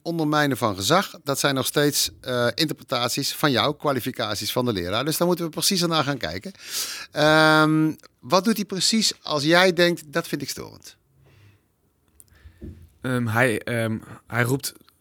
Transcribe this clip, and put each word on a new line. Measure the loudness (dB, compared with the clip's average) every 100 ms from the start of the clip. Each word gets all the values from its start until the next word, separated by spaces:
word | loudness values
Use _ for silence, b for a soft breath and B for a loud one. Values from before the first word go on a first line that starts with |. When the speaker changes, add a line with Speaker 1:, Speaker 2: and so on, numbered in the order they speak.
Speaker 1:
ondermijnen | -6 -2 2 2 2 2
van | -2 -2
gezag, | 2 2 0 -6
dat | -6 -2
zijn | 0
nog | 0 -2
steeds, | 2 2 2 -4 -6
eh, | -6 -2 0
interpretaties | 0 -2 -4 -6 -2 -2 -2 -4
van | 0 2
jou, | 2 0 0
kwalificaties | -2 -2 -4 -6 -6 -6 -4
van | -2
de | -2
leraar. | -2 -2 -2
Dus | -2 0
daar | 0
moeten | 0
we | -4
precies | -4 -2 0 0
naar | 0
gaan | 0 -2
kijken. | -6 -8 -12 -16 B B B B B
Ehm, | 0 4 6 6 6 4 4 2 -2 -12 _
wat | -2 0
doet | 2 -2
hij |
precies | -4 -2 0 2 0 -4
als | -6 -2
jij | 4 6 6
denkt, | 4 2 0 -6
dat | -6 -4
vind | -6
ik | -8
storend? | -10 -14 -18 -20 -20 _ _ b b b b b _ _ _ _ _ _ B B B B B B _
Speaker 2:
Ehm, | -6 -4 0
hij, | 2 2 0
ehm, | -4 -4 -2 -4 -8 -20 -6
hij | -2
roept | 0 -2 -4 -12 _ _